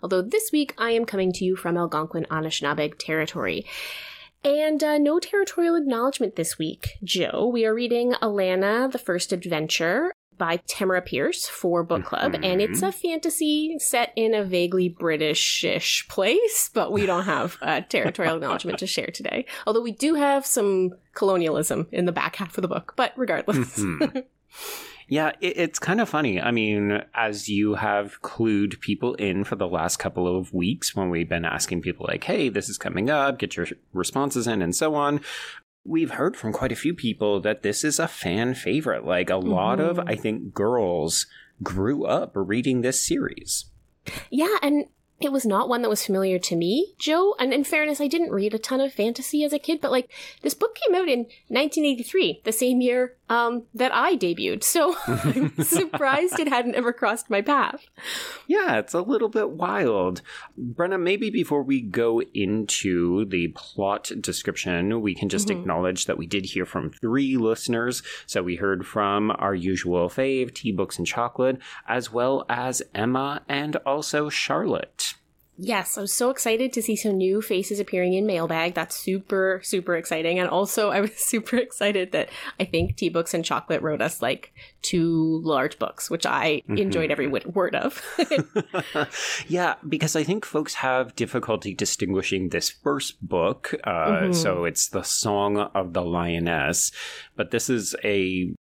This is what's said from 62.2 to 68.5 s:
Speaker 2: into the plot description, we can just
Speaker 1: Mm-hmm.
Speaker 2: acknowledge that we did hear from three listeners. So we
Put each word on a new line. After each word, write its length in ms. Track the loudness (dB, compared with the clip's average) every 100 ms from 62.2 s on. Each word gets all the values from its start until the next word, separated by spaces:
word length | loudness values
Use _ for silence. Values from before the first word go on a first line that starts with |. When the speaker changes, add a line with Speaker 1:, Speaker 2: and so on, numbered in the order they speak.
| 0
Speaker 2:
into 920 | -2 0 0 0 -2 2 2 4 2 2
the 220 | 0 -2
plot 640 | -4 -12 -2 0 0 -4 -8
description, 800 | -6 -4 -4 -4 -2 0 2 0
we 120 | 0 0
can 120 | 0
just 200 | 0 0
Speaker 1:
Mm-hmm. 120 | -2
Speaker 2:
acknowledge 440 | 0 0 0 0 -2
that 100 | -2
we 100 | -2
did 180 | -4 -2
hear 180 | -4
from 260 | -4 -4 -6
three 460 | -4 -2 0 2 2
listeners. 640 | 2 0 0 0 0 -4 -8 -14 -4
So 160 | -2
we 100 | -2